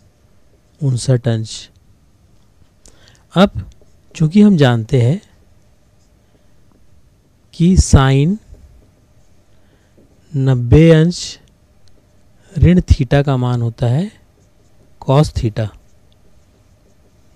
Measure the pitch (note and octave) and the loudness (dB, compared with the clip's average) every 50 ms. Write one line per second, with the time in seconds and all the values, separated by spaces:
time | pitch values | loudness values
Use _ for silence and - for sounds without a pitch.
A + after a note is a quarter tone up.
0 | _ _ _ _ _ _ _ _ _ _ _ _ _ _ _ - D#3 C3+ B2+ A#2 | _ _ _ _ _ _ _ _ _ _ _ _ _ _ _ -8 -6 -4 -4 -4
1 | - - C3 A#2+ - A#2+ A2+ A2 A2 A2 - - - - _ _ _ _ _ _ | -4 -4 -4 -2 -2 -4 -6 -6 -8 -12 -14 -18 -20 -20 _ _ _ _ _ _
2 | _ _ _ _ _ _ _ _ _ _ _ _ _ _ _ _ _ - _ _ | _ _ _ _ _ _ _ _ _ _ _ _ _ _ _ _ _ -20 _ _
3 | - - _ _ _ _ - E3 G3 G3 - - - - - - - _ _ _ | -20 -20 _ _ _ _ 0 0 0 0 -2 -8 -16 -16 -20 -20 -20 _ _ _
4 | _ _ - - E3 D3+ E3 G#3 G#3 G#3+ G3 D#3 C#3+ B2 A#2+ A2+ A2 - - B2+ | _ _ -6 -4 -4 0 2 4 4 4 4 4 2 2 2 -2 -4 -2 -2 0
5 | A2+ A#2+ D#3 G#3 _ _ _ _ _ _ _ _ _ _ _ _ _ _ _ _ | 0 0 -2 -4 _ _ _ _ _ _ _ _ _ _ _ _ _ _ _ _
6 | _ _ _ _ _ _ _ _ _ _ _ _ _ _ _ _ _ - - - | _ _ _ _ _ _ _ _ _ _ _ _ _ _ _ _ _ -20 -20 -20
7 | _ _ _ _ _ _ _ _ _ _ - - E3 F3+ F#3+ D3 - - - D3 | _ _ _ _ _ _ _ _ _ _ -6 -2 0 0 0 0 0 2 2 2
8 | C3 C3 C3+ C3+ C#3+ E3+ G3+ A3 _ - - - - - - - _ _ _ _ | 2 2 2 0 0 -2 -4 -6 _ -20 -20 -20 -20 -20 -20 -20 _ _ _ _
9 | _ _ _ _ _ _ _ _ _ _ _ _ _ _ _ _ _ _ _ _ | _ _ _ _ _ _ _ _ _ _ _ _ _ _ _ _ _ _ _ _
10 | _ _ _ _ _ _ D#3+ C3+ C3 C3+ C3 B2 A#2+ A#2+ B2 D3+ D#3+ E3 E3 D#3 | _ _ _ _ _ _ -6 -4 -2 -2 -2 -2 0 2 4 4 6 6 6 4
11 | D#3+ F3 F3 - - - - - _ _ _ _ _ _ _ _ - - - _ | 2 0 -2 -8 -12 -16 -16 -20 _ _ _ _ _ _ _ _ -20 -20 -20 _
12 | _ _ _ _ _ _ _ _ _ - F3+ D#3 C3 D#3 F3+ F3+ - - - - | _ _ _ _ _ _ _ _ _ -10 -2 0 2 2 2 2 2 2 0 0
13 | C3 - C#3 C#3+ C#3 C#3+ C3+ B2+ B2 B2 B2 A#2+ A#2 A#2 A2+ - C3+ A#2 A#2+ D3 | 0 -2 -2 -2 0 -2 -2 -2 -2 -4 -4 -4 -4 -6 -6 -4 -4 -2 -2 -2
14 | F#3+ G#3+ - _ _ _ _ _ _ _ _ _ _ _ _ _ _ _ - - | -4 -6 -10 _ _ _ _ _ _ _ _ _ _ _ _ _ _ _ -20 -12
15 | - - - D3 D3+ - - - - A2+ G2+ - A2 F#2+ - - _ _ _ _ | -4 -2 0 0 0 0 -2 -6 -6 -6 -6 -6 -10 -10 -10 -18 _ _ _ _
16 | _ _ _ _ _ _ _ _ _ _ _ _ _ _ _ _ _ _ _ _ | _ _ _ _ _ _ _ _ _ _ _ _ _ _ _ _ _ _ _ _
17 | _ _ _ _ _ _ _ | _ _ _ _ _ _ _